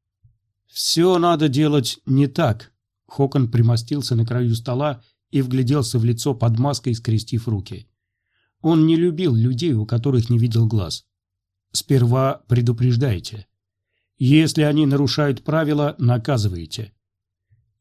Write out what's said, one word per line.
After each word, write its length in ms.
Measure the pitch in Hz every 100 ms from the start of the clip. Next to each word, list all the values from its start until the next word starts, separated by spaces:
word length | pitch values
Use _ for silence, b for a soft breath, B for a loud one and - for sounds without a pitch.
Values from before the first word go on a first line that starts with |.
| _ _ _ _ _ _ _
«Все 520 | - - 160 180 180
надо 300 | 175 165 151
делать 500 | 127 156 147 117 -
не 220 | - 135 143
так». 460 | 156 147 104 - _ _ _ _
Хокон 440 | - 139 139 117
примостился 640 | 117 117 117 - 147 123 117
на 100 | 113
краю 280 | 120 120
стола 480 | 117 127 123 147 120 b b _
и 100 | 139
вгляделся 580 | 127 131 123 147 117 120
в 60 |
лицо 300 | 117 117 147
под 240 | 120 120 113
маской, 360 | 139 139 131
скрестив 540 | 113 - 110 - 117 120
руки. 400 | 104 - 95 - _ _ _ _ _ _ _
Он 260 | 160 165 160
не 100 | 165
любил 380 | 180 160 180
людей, 380 | 113 120 123 170
у 140 | 113 107
которых 440 | 117 139 127 113
не 80 | 117
видел 280 | 120 113 113
глаз. 400 | 110 82 - - _ _ _ _ _ _
«Сперва 680 | - - 135 120 127 135 - -
предупреждайте. 1000 | 123 120 120 123 117 139 90 - 104 - _ _ _ _ _ _ -
Если 440 | 127 151 156 165
они 220 | 151 151
нарушают 580 | 147 139 139 - 143 131
правила, 520 | - 156 147 151 143 -
наказываете. 920 | 120 123 117 127 104 90 80 - 110 _ _ _ _ _ _ _ _ _